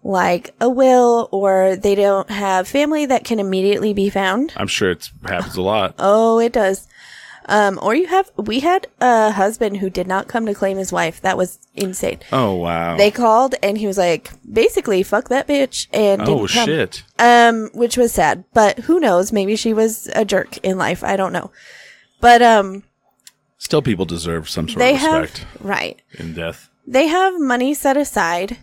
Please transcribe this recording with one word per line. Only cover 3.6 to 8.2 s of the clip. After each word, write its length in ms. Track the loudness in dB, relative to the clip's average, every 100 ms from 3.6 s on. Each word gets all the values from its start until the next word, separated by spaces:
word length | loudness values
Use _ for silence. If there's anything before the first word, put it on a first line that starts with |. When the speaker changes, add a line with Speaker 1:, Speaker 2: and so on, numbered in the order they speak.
| 0 0 0
Speaker 1:
be 180 | 0 0
found. 420 | 0 -2 -2 -4 -4
Speaker 2:
I'm 100 | -6
sure 220 | -2 -2
it 180 | -2 -8 -16
happens 320 | -8 -6 -6 -4
a 60 |
lot. 320 | -2 0 -2 -2
Speaker 1:
Oh, 400 | 2 4 4 2
it 140 | 0
does. 340 | 0 -2 -2 -8 _ -20 -20 -20 -20 -2
Um, 320 | 2 2 0
or 120 | -2
you 120 | 0 0
have, 240 | 0